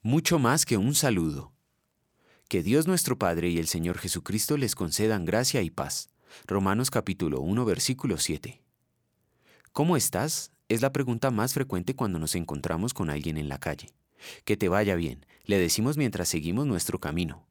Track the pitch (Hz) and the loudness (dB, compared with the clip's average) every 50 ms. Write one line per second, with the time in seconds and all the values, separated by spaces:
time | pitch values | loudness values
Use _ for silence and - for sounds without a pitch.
0 | - 110 131 160 156 - 175 151 127 117 139 156 - - 123 101 98 131 147 - | 2 4 2 2 4 4 2 4 4 4 4 4 2 2 2 2 2 2 2 2
1 | - 135 110 90 82 78 73 69 67 - _ _ _ _ _ _ _ _ _ _ | 2 2 2 2 0 0 -2 -6 -10 -14 _ _ _ _ _ _ _ _ _ _
2 | _ _ _ _ _ _ _ _ _ _ - 92 78 95 120 151 156 175 185 170 | _ _ _ _ _ _ _ _ _ _ -2 0 2 4 2 4 4 2 0 2
3 | - - 127 - 107 90 85 82 82 87 85 82 82 - - 87 82 87 87 - | 2 0 0 2 2 0 2 2 0 2 0 0 0 0 -2 -2 -2 -2 -2 -4
4 | - 92 - 90 - - 95 107 - - 147 143 131 107 - - 92 80 - - | -4 -4 -6 -6 -4 -4 -2 -2 0 0 0 0 0 -2 -2 -4 -4 -2 0 0
5 | 107 110 110 101 85 80 101 110 127 - - 127 92 80 - - 69 71 - - | 2 2 2 0 0 0 0 2 2 2 0 0 -2 -2 -4 -6 -6 -4 -6 -8
6 | - _ _ _ _ _ - - - - 95 101 95 95 98 113 127 131 - 117 | -8 _ _ _ _ _ -20 -20 -6 -2 0 2 2 2 2 2 0 0 0 -2
7 | - - 90 - 90 78 67 64 69 85 101 117 123 110 87 - - - 127 131 | -2 -2 -2 -2 0 0 0 -2 -2 0 0 0 2 2 2 2 0 -2 -2 -2
8 | - 131 92 78 - - 80 73 - - - _ _ _ _ _ _ _ _ _ | -2 -4 -2 -2 -2 -2 -2 -4 -6 -14 -16 _ _ _ _ _ _ _ _ _
9 | _ _ _ _ _ _ _ _ _ _ - _ _ - _ - 151 170 175 131 | _ _ _ _ _ _ _ _ _ _ -20 _ _ -8 _ 0 2 2 2 2
10 | - - - 92 127 160 - - - - _ _ _ _ 110 117 123 135 135 - | 2 0 0 0 0 0 -2 -6 -6 -10 _ _ _ _ 0 2 2 0 0 0
11 | 135 123 117 113 - 135 120 104 113 135 - 143 131 - 98 90 90 - 131 - | 0 0 0 0 0 0 2 2 0 0 0 -2 -2 -2 -2 -2 -2 -2 -2 -2
12 | 123 101 90 80 80 78 - 90 82 - 76 71 - 85 82 82 98 120 - - | -2 -2 0 -2 -2 -2 -2 -4 -4 -4 -6 -6 -2 -2 -2 0 -2 -4 -2 -4
13 | 95 78 73 73 71 82 78 78 73 71 67 67 - 82 73 - - - _ _ | -4 -2 -2 -4 -4 -4 -4 -4 -4 -6 -8 -6 -6 -6 -6 -6 -12 -20 _ _
14 | _ _ _ _ - - - - _ - 104 101 104 87 90 101 107 101 92 87 | _ _ _ _ -18 -18 -18 -12 _ -2 0 2 2 2 4 4 2 2 2 0
15 | 85 71 65 - - _ _ _ - - 101 95 90 82 - - 110 135 151 151 | -2 -4 -6 -10 -16 _ _ _ -2 2 4 4 4 4 2 2 2 0 0 0
16 | 143 117 - 92 87 - - 82 73 82 90 120 147 143 107 87 - - - - | 0 0 0 -2 -2 -2 -2 -2 -2 0 -2 0 0 0 0 -2 -2 -2 -4 -4
17 | - 131 151 85 87 76 67 - _ _ | -4 -2 -2 -2 -2 -2 -4 -12 _ _